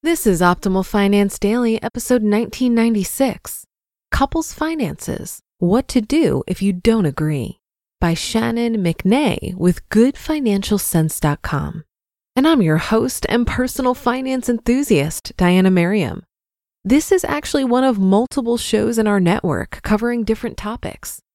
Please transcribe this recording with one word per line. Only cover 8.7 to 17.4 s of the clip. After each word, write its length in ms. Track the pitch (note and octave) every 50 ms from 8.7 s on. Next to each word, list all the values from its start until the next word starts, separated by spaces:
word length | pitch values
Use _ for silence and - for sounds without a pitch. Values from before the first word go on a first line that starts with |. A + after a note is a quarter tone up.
| A3+ G#3+
McNay 760 | F#3 E3+ E3 - - F#3 A3+ C#4 D4+ A3+ - - - - F3+
with 340 | F#3+ E3+ F3+ F3 - - _
good 260 | - G#3+ A#3 C4+ C#4
financial 600 | - - - D#4 D4+ C4+ A3 G3+ G3 G3 - G#3+
sense 440 | G3 - - - E3 D#3+ D#3 - -
dot 220 | - D3 D3 -
com. 420 | - - - C3+ D3 D3 - D#3+ - _ _ _ _ _ _ _ _ _ _
And 140 | B3+ C4+ D#4+
I'm 140 | E4 C4
your 160 | F#3+ D#3+ D#3 E3
host 480 | - - A3 A3 A3+ C4 - - - -
and 180 | - A#3+ A#3+
personal 480 | - - - B3+ B3+ - - C4 B3+ B3
finance 540 | B3+ - A#3+ A#3+ C4 C4 C4 C4 B3+ A#3+ -
enthusiast, 880 | A#3+ A#3 _ - A#3+ C4+ C#4+ - G#3+ D3 C#3 D#3+ - - _ - -
Diana 340 | - F#3 F3 F3+ F#3 F#3+ F#3+
Merriam. 540 | F#3 F3 E3+ F3 G#3 G#3+ D#3+ G#2+ - - - _ _ _ _ _ _ _ _ _ _ _ _
This 280 | F#3+ B3+ D4+ - -
is 100 | G4 F#4
actually 400 | - - - D4